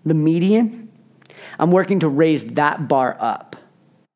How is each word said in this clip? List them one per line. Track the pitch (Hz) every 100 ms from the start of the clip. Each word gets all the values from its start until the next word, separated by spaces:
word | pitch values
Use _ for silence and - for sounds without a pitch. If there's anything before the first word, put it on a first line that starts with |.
| 156
the |
median, | 160 156 170 185 214 226 - - _ _ _ - - - -
I'm | 170
working | 185 180 196
to | 156
raise | 139 160 147 113
that | 117 147 156 135
bar | 139 127 -
up. | 117 - - - _ _ _ _ _